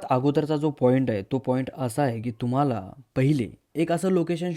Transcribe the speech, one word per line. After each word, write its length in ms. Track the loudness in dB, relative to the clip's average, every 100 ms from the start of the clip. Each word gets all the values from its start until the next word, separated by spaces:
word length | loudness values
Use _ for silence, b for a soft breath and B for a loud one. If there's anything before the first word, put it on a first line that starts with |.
| 2
अगोदरचा 480 | 0 2 0 0 0
जो 140 | -2
पॉइंट 380 | 2 4 4 2
आहे, 140 | -2 -2
तो 60 | -2
पॉइंट 320 | 0 -2 -4 -6
असा 260 | -4 0
आहे 180 | 0 -2
की 100 | -6
तुम्हाला 600 | -4 -2 0 0 -2 -8 -16 -6 0
पहिले 320 | 2 2 -2 -8 _ -4
एक 160 | 0
असं 180 | 0 2
लोकेशन 420 | 2 0 -2 -4